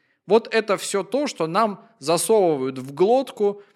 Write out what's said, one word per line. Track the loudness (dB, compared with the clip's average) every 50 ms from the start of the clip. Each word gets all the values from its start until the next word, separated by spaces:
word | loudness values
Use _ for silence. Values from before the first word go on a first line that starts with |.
| _ _ _ _ _
Вот | 2 2 2 2 2 -2
это | -2 0 0 -2
все | -2 -2 -4 -4 -4 -4
то, | -2 -2 -4 -2
что | -4 -4 -4 -4
нам | -2 0 0 0 0 -2 -6 -14 -20 _ -8
засовывают | -2 0 0 0 2 2 2 4 4 2 2 0 -2 -4 -6 -8
в | -10 -6 0
глотку | 0 2 4 4 2 0 -2 -4 -2 -2 -2 -2 -4 -14 _ _